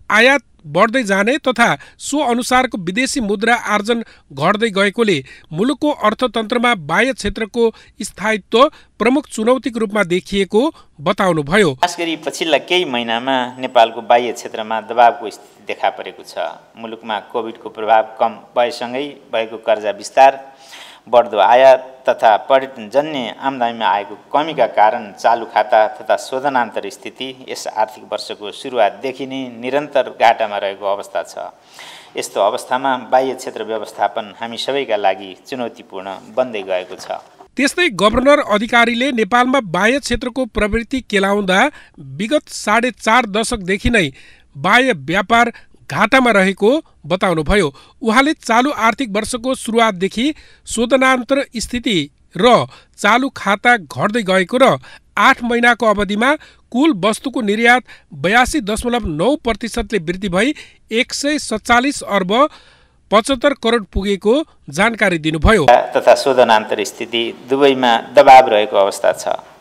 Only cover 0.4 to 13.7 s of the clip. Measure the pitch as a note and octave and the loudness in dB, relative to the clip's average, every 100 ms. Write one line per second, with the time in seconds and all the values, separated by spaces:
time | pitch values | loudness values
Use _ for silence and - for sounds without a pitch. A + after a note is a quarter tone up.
0.4 | - _ D3+ D#3 A3 B3+ G3+ G3 G3+ D4 | -2 _ -6 0 0 0 0 0 0 0
1.4 | C4+ A#3+ A3+ D3 - - - C#4+ C4+ A#3+ | -2 0 0 0 -6 -16 -6 -2 0 -2
2.4 | A#3 B3+ B3+ A3+ E3+ F#3+ C4 C#4+ G3+ G#3 | 0 0 0 -4 -6 -4 -4 -2 -4 -2
3.4 | A3 A#3 F#3 G#3 G#3 A#3 G#3+ - _ C#3 | -2 -2 -2 -4 -2 -4 -6 -16 _ -4
4.4 | D#3+ G#3 A#3 F#3 G3+ G#3 A3 D3+ C3 - | -2 0 -2 0 -2 0 0 -2 -4 -18
5.4 | - D#3+ B3 C#4+ D4 C#4 G#3+ G#3+ B3+ A3+ | -12 -4 -2 -2 -2 0 -2 -2 -2 -4
6.4 | G#3+ A#3+ A#3+ A3+ D3 F3 B3+ A3+ G3+ G3+ | -4 -2 -2 -2 -2 -2 -2 -2 -6 -6
7.4 | A3 A#3+ A3+ - - - G#3+ - G#3 A3 | -6 -2 -2 -2 -12 -14 -14 -8 -4 -4
8.4 | - A3+ D4 - _ - G#3+ C#4 - - | 0 2 2 0 _ -4 0 0 -2 -4
9.4 | A3 C4 C4+ A3+ G#3+ G#3 F3 F3+ - G3+ | 0 0 -2 -6 -4 -2 -2 -2 -2 -4
10.4 | F#3 G#3 D4+ - - - D3+ G#3 F#3+ D#3+ | 0 0 0 -2 -14 -8 -4 0 0 0
11.4 | C#3 G3+ F3+ C3 F3 - E3+ D#3 C#3 - | 0 2 2 2 -2 -2 -6 -6 -8 -6
12.4 | E3 C#3 - F3+ E3 A#2+ A#2 A2+ C3 C3+ | 0 0 2 0 0 -2 -2 -2 0 -2
13.4 | B2 B2+ C3 | -2 -6 0